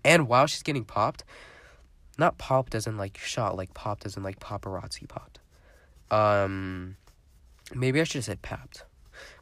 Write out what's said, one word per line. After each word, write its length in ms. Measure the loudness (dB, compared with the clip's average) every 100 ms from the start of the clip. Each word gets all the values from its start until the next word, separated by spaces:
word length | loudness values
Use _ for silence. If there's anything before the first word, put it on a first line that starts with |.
And 240 | 6 6 6
while 200 | 6 4
she's 160 | 2
getting 220 | -4 -4 -2
popped, 380 | 0 0 -2 -12 -20 -20 -20 -20 -20 -20 _ -10 0
not 200 | 2 2
popped 380 | 0 2 2 -4
as 100 | -4
in, 120 | -6
like, 200 | -6 -8
shot, 400 | -8 -2 -2 -2
like, 160 | -6
popped 320 | -8 -8 -6 -8
as 100 | -8
in, 80 |
like, 160 | -8 -10
paparazzi 680 | -10 -8 -8 -8 -8 -12 -12
popped. 320 | -14 -16 -20 _ _ -20 -20 _ -18 0
Um, 840 | 4 6 4 2 -2 -6 -8 -10 -14 _ _ _ _ -20 _ -10
maybe 260 | -2 2 2
I 40 |
should 160 | 2 -2
have 60 | -6
said 160 | -8
papped. 420 | -8 -10 -12 -20 -20 _ -20 -20 -20 -12